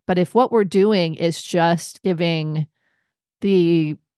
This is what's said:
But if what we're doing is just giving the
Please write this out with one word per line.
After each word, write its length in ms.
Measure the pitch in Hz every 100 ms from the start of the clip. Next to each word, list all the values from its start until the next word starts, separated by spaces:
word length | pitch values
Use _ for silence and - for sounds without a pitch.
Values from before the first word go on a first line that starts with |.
| -
But 120 | 180
if 180 | 175 226
what 160 | 254
we're 120 | 226
doing 520 | 190 196 208 202 165 -
is 260 | 170 160
just 600 | - 175 170 170 - -
giving 640 | 190 165 170 160 156 156 147 _ _ _ _ _ _ _
the 560 | 202 190 170 170 151 147 _